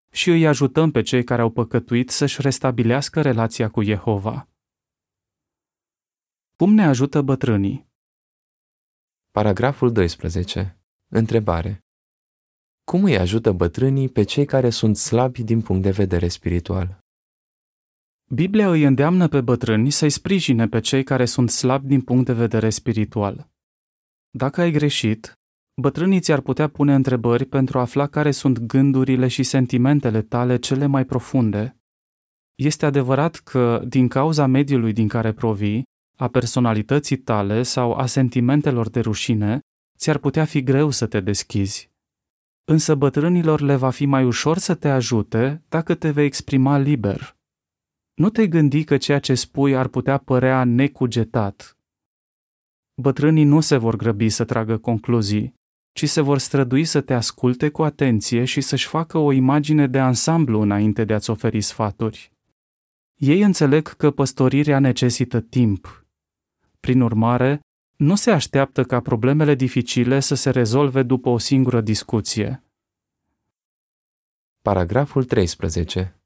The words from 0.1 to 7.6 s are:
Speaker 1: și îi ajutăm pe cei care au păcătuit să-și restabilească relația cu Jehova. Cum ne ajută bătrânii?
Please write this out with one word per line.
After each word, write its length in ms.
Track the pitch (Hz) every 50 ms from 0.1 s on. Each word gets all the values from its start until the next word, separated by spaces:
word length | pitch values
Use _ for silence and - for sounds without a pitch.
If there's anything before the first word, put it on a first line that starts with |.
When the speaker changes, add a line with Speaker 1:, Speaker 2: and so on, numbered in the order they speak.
Speaker 1:
și 180 | - - - 180
îi 180 | 165 165 160
ajutăm 440 | 156 143 - 143 127 - 156 160 156
pe 100 | - 117
cei 220 | 107 - 131 127 120
care 180 | - 123 120
au 80 | 117 113
păcătuit 600 | - 123 113 - - 113 117 - 120 120 127 -
să-și 320 | - - 143 135 - -
restabilească 800 | 127 139 127 - - 131 120 123 110 113 127 143 139 - - 160
relația 480 | 147 135 117 113 113 113 - - 117 107
cu 120 | - 117
Jehova. 640 | 104 107 104 95 - 117 104 98 98 110 120 131 - _ _ _ _ _ _ _ _ _ _ _ _ _ _ _ _ _ _ _ _ _ _ _ _ _ _ _ _ _ _ _ _ _ _ _ _ _ _ _ _ _ _
Cum 180 | - 170 202 214
ne 120 | 214 190
ajută 360 | 147 127 117 139 147 - 151
bătrânii? 640 | 139 135 131 131 - 127 107 98